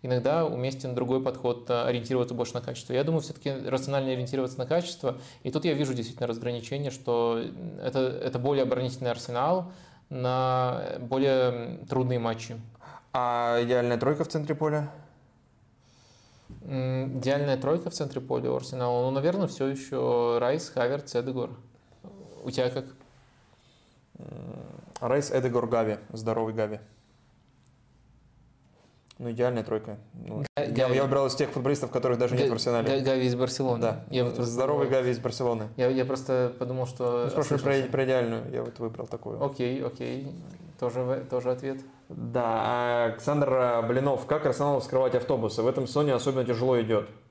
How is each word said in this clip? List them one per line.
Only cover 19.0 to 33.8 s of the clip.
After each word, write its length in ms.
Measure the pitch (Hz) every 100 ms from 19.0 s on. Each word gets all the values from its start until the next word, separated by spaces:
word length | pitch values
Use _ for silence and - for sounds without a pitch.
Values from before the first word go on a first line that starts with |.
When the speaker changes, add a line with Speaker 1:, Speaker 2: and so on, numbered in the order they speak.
| 127
Speaker 1:
ну, 60 |
наверное, 360 | 135 151 190 165
все 200 | - 135
еще 680 | 135 - 131 127 120 120 117
Райс, 300 | 123 151 165
Хавертс, 460 | - 120 143 143 120
Эдегор. 340 | 131 131 120 - - - _ - - - - -
У 80 | 127
тебя 180 | 131 127
как? 160 | 131 131 - - - - _ _ _ _ _ _ _ _ -
Speaker 2:
М, 80 | - - - - - - - -
Райс, 320 | 120 139 143
Эдегор, 340 | 131 127 120 113
Гави. 300 | 117 110 104 -
Здоровый 420 | 113 110 113 113
Гави. 260 | 110 107 107 - _ _ _ _ _ _ _ _ _ _ _ _ _ _ _ _ _ _ _ _ _ _ -
Ну, 140 | 120
идеальная 320 | 117 123 123
тройка. 340 | 110 110 110 107 -
Ну, 300 | 117 117 107 139 -
Speaker 1:
Га-, 80 |
Speaker 2:
я, 80 | 147
Speaker 1:
Гави. 240 | 113 127 127
Speaker 2:
я 80 |
выбрал 240 | 135 139 135
из 80 | -
тех 140 | 147
футболистов, 420 | 139 127 143 135
которых 260 | 131 123 120
даже 180 | 123 123
нет 100 | 131
в 40 |
Speaker 1:
Га-, 40 |
Speaker 2:
Арсенале. 340 | 113 - 120 110 135
Speaker 1:
Га-, 40 |
Гави 220 | 135 131 127
из 100 | 123
Барселоны. 460 | 127 - 131 117